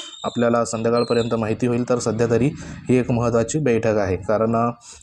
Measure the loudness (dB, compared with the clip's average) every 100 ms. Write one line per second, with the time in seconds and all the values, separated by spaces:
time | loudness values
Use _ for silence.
0 | -16 -10 -6 0 2 2 0 -2 0 0
1 | 2 0 0 0 -2 0 0 0 0 0
2 | 0 0 2 2 2 -2 -14 -8 0 2
3 | 2 0 2 2 0 0 0 2 2 0
4 | 0 -2 0 0 2 0 0 -4 -16 -10